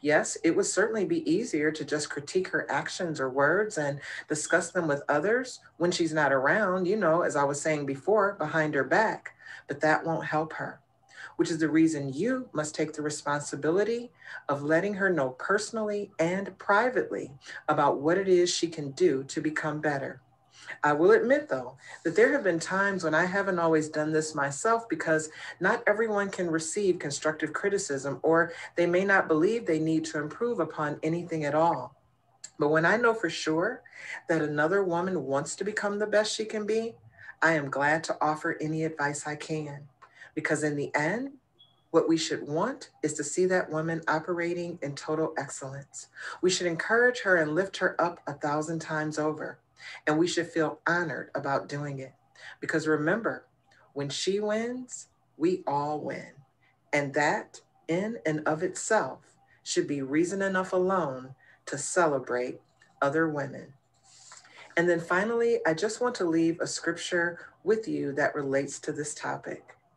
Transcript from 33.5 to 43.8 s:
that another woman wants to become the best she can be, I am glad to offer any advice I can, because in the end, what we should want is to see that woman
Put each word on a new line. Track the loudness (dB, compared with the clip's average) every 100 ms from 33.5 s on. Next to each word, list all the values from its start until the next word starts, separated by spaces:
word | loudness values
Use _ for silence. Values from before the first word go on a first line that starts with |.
| 0 0 -4 -14 -18 -14 -14 -2
that | 0
another | 0 2 2 2
woman | 2 0 0 -2
wants | 0 -2 -2 -4
to |
become | -4 -2 -2 -2
the | 2
best | 2 2
she | -2 -4
can | -4 -2
be, | -2 -2 -10 -20 _ -20 0
I | 2
am | 2 0
glad | 0 2 2
to | 0 -2
offer | 0 0 -4 -4
any | -4 -2
advice | -4 -2 -4 -4 -8
I | -10
can, | -6 -6 -6 -12 -16 _ -20 _ -10
because | -6 -2 0
in | 0 -2
the | -2
end, | 0 0 -2 -6 -12 _ _ _ _ _
what | 2 4
we | 2
should | 2 -4 -4
want | -2 -2 -4 -14 _
is | -4
to | -4
see | -6 0 2
that | 2 0
woman | -2